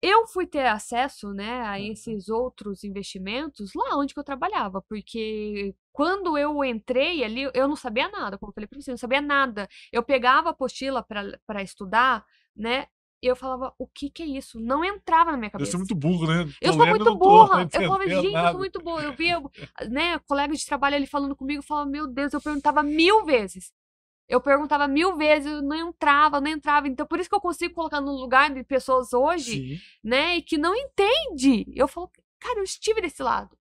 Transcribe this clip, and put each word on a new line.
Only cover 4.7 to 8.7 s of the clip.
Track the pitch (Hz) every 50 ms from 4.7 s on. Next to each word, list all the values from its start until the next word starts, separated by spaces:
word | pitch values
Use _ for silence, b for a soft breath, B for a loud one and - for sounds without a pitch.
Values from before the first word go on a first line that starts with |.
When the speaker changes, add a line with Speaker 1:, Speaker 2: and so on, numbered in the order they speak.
| 185 190 185 _
Speaker 1:
porque | 214 214 190 - - 233 220 220 220 214 214 214 208 202 202 196 190 _ _ _ _
quando | - 285 330 381 403 381 349 311 294
eu | 285 294 302 285 277
entrei | 262 240 220 - - 254 247 277 330 359 320 240
ali, | 208 220 240 269 277 -
eu | 240 262
não | 277 302
sabia | 277 - 254 214 233 285 370
nada, | 415 403 302 214 190 202
como | - 208
eu | -
falei | - 208
pra | -